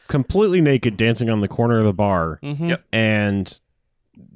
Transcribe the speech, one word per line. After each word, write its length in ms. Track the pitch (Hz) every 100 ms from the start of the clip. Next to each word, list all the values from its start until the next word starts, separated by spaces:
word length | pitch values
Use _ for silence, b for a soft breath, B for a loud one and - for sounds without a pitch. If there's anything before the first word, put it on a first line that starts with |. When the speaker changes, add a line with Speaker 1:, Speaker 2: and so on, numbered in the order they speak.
| b
Speaker 1:
completely 540 | 147 127 190 214 180
naked, 340 | 147 131 123 101
dancing 320 | 117 113 117
on 140 | 110
the 60 | 101
corner 320 | - 120 117
of 60 | 107
the 80 |
bar, 440 | 92 104 90 82 78
Speaker 2:
Mm-hmm. 260 | 143 147 170
Speaker 3:
Yep. 140 | 170 -
Speaker 1:
and, 680 | 113 110 107 104 98 92 - _ _ _ _ _ - -